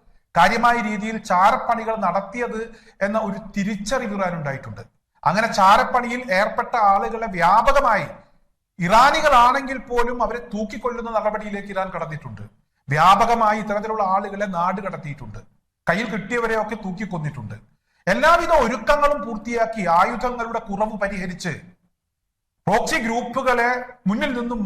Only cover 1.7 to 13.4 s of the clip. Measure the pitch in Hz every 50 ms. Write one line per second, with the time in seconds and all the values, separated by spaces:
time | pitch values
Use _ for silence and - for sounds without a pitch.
1.7 | 226 220 220 226 220 208 196 175 202 196 196 - 240 240 240 - 220 220 226 220
2.7 | - - _ - _ - 196 208 214 220 214 196 196 190 - - - 202 190 214
3.7 | 220 185 208 - 269 254 240 202 202 196 190 175 175 165 147 139 135 131 - 113
4.7 | 101 104 - - _ _ _ _ _ _ - 143 180 214 233 220 - 208 190 -
5.7 | - - 254 - 254 247 240 233 240 247 247 247 185 190 214 220 - 247 226 -
6.7 | 254 233 208 196 196 240 240 214 226 226 226 214 185 170 170 175 202 233 233 -
7.7 | - - - 240 214 185 - - - - _ _ _ _ _ _ _ _ _ _
8.7 | _ - 170 180 214 233 262 285 311 320 302 294 269 240 240 247 262 269 269 262
9.7 | 262 240 - 247 240 240 240 247 247 247 220 202 220 - - - 202 214 220 196
10.7 | - 214 - 240 233 233 226 233 226 208 202 214 202 214 214 208 202 202 196 202
11.7 | 196 190 190 185 185 165 165 156 156 147 - 117 107 104 107 - _ _ _ _
12.7 | _ _ _ 135 143 151 165 185 196 202 226 226 233 226